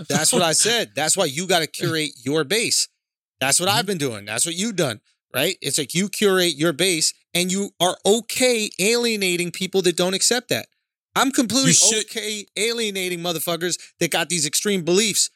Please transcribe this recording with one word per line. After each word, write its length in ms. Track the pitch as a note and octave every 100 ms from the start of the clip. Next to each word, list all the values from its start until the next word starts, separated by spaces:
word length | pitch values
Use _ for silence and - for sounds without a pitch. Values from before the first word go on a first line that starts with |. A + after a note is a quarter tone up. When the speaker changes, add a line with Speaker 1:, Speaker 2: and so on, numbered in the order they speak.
Speaker 1:
<laughs> 80 | D#3
Speaker 2:
That's 240 | C#3+ D#3
what 100 | -
I 100 | E3
said. 400 | D3+ - A#3 C#3+ C3+
That's 200 | D3+ G3
why 100 | E3
you 200 | C#3 F#3
gotta 200 | F3 D3+
curate 440 | - E3+ D#3+ D3+ -
your 180 | C3 D#3
base. 440 | C#3 A3 F#3 - - _ _ _ _ -
That's 180 | C3+ C#3
what 80 | F#3
I've 120 | A3
Speaker 1:
Mm-hmm. 60 | G#3
Speaker 2:
been 120 | F3+
doing. 260 | C#3 G#2
That's 220 | G#2 A#2 E3+
what 80 |
you've 220 | E3+ A3+ F3+
done, 240 | C#3 A2 _ _ _
right? 240 | B2 E3+ -
It's 160 | C#3+ D#3
like 160 | C3+
you 160 | E3+ G3
curate 460 | - G3+ F#3 F3 C#3
your 160 | E3+
base 400 | C3+ F#3+ D#3+ - - _
and 160 | E3+ F3+
you 180 | F#3+ G3+ -
are 180 | F3 - F#3+
okay 640 | A3+ - - B3+ A#3 G#3 -
alienating 720 | G3+ A#3+ A#3 G#3+ F#3 F3 F3
people 320 | - F#3 F#3+
that 140 | F3+ E3+
don't 180 | F3+
accept 340 | F#3+ - A#3+ -
that. 200 | A#2+ - _ _ _ _ F#3+
I'm 140 | C4
completely 380 | C#4 A3+ C4 C4+
Speaker 1:
You 40 |
should 300 | D#3+ G3 A3 -
Speaker 2:
okay 400 | A3+ G#3+ G#3+ - F3+
alienating 640 | A3+ A#3 G#3+ F#3+ F3+ F3
motherfuckers 580 | F3 D#3+ F3 E3+ F3 - - -
that 100 | E3+
got 180 | - -
these 160 | F3 D3
extreme 360 | - G#3 G3
beliefs, 480 | D#3 F#3 A3 - -